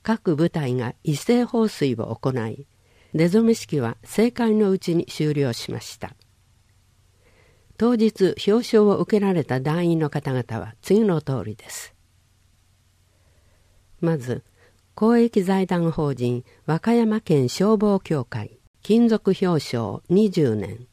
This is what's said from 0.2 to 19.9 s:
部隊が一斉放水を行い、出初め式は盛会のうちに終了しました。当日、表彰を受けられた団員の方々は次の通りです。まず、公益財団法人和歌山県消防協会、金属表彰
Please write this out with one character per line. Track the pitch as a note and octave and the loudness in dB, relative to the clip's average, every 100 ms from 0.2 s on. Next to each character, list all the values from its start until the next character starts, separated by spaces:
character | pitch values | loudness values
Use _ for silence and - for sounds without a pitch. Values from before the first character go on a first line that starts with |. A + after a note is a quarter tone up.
| - D3 | -2 0
部 | E3+ | 0
隊 | E3+ C3+ B2+ | 0 -4 -4
が | A#2 - | -6 -6
一 | - C#3+ | -6 -4
斉 | - A#3+ | 0 0
放 | A#3 A#3 A3 | 2 0 -2
水 | - C#3 A#2 | 0 -2 -2
を | - A2+ | -6 -4
行 | C3+ | -4
い、 | B2 A2+ G#2+ - _ _ _ _ | -4 -6 -10 -18 _ _ _ _
出 | D#3 E3+ | 0 2
初 | G#3+ | 4
め | A3+ | 2
式 | A3+ - D3 | 0 -2 -4
は | A#2 - | -4 -6
盛 | - - A#3 | -6 0 0
会 | B3 A3+ G#3+ | 0 0 2
の | G3+ | 2
う | F#3+ | 0
ち | - E3 | 0 -2
に | - | -2
終 | - D3+ | -4 -2
了 | D3 C3+ | 0 -2
し | A2+ - | -4 -8
ま | A2+ | -10
し | - - | -12 -16
た。 | - - _ _ _ _ _ _ _ _ _ _ _ _ _ _ _ - | -16 -16 _ _ _ _ _ _ _ _ _ _ _ _ _ _ _ -2
当 | A#3 A#3+ | 0 2
日、 | A3 - F#3 - - | 0 2 0 2 0
表 | A3 | 0
彰 | A#3+ A3 | 2 4
を | G#3 F#3+ | 4 2
受 | F3 G#3+ | 0 0
け | |
ら | G3+ | 2
れ | F3 C3 | 0 -2
た | C3 | -4
団 | C3+ E3 F3 | -2 0 0
員 | E3 | 0
の | D3+ | 0
方 | D3 C#3 | -4 -4
々 | B2+ A#2 A2+ | -4 -4 -8
は | F#2+ - | -10 -16
次 | - G3 | 0 2
の | A3 D#3+ | 4 0
通 | D3 C3 G2 | -2 -6 -6
り | G#2+ | -12
で | - | -16
す。 | - - _ _ _ _ _ _ _ _ _ _ _ _ _ _ _ _ _ _ _ _ - | -16 -16 _ _ _ _ _ _ _ _ _ _ _ _ _ _ _ _ _ _ _ _ -6
ま | E3+ D#3+ | -2 -2
ず、 | B2 A#2 _ _ _ _ _ - | -4 -8 _ _ _ _ _ -2
公 | G#3+ A#3 | 2 4
益 | A#3 G#3+ | 4 2
財 | F#3 F#3+ F#3 | 0 0 0
団 | F3 E3 | 0 0
法 | D#3 D3 | 0 -4
人 | B2+ B2 B2 - _ - | -2 -2 -4 -8 _ -4
和 | D#3+ | -2
歌 | A3+ | 2
山 | A#3 A3+ G#3+ | 2 2 -2
県 | - D3+ B2 | 2 2 2
消 | - G3 A3 | 0 2 2
防 | G#3 F#3+ | 2 0
協 | - D3+ A#2 | -2 -4 -4
会、 | A2+ G#2 - _ _ | -10 -12 -16 _ _
金 | - A3 A#3 | 2 4 4
属 | G#3+ - | 2 0
表 | F#3 F#3 D#3+ | 0 0 0
彰 | - A#2+ G#2+ | -2 -6 -6